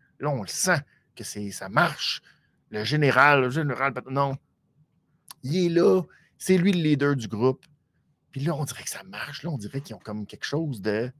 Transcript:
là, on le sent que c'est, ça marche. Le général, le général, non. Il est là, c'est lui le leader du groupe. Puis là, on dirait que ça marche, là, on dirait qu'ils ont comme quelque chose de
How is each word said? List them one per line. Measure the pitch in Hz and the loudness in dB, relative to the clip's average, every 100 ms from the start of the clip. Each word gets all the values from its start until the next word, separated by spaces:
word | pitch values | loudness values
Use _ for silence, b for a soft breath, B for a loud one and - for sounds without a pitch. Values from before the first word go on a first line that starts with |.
| _ - | _ -8
là, | 143 | -4
on | 135 | -4
le | 98 | -6
sent | - 185 160 - _ _ - | -4 0 0 -2 _ _ -14
que | |
c'est, | 107 104 101 | -12 -10 -10
ça | - 95 | -10 -2
marche. | 117 170 - - - b b b b _ | 2 2 0 -8 -8 b b b b _
Le | 107 | -6
général, | 104 151 143 127 143 143 | -2 2 4 6 6 6
le | 127 | 4
général, | 147 147 120 135 127 123 | 0 -2 -2 -2 -4 -4
non. | 135 139 135 _ _ _ _ _ _ _ _ - - | -2 -2 -4 _ _ _ _ _ _ _ _ -20 -12
Il | 131 180 | -2 0
est | 175 | 2
là, | 170 196 185 - b b - | 4 6 4 0 b b -4
c'est | - 185 | 2 4
lui | 185 | 4
le | 180 | 4
leader | 156 143 143 139 | 2 4 2 0
du | 110 | -2
groupe. | 107 127 131 _ _ _ _ _ _ _ | 0 2 0 _ _ _ _ _ _ _
Puis | 135 | -6
là, | 147 | -4
on | 147 143 | -4 -6
dirait | - | -8
que | - | -12
ça | - | -12
marche, | 190 190 - 143 | -12 -12 -12 -10
là, | 170 | -8
on | 139 | -8
dirait | 101 139 | -8 -10
qu'ils | 139 104 | -10 -12
ont | |
comme | - 107 104 | -10 -10 -10
quelque | - - | -12 -6
chose | 147 160 113 | -4 -4 -4
de | 104 104 123 - | -2 -2 -2 -8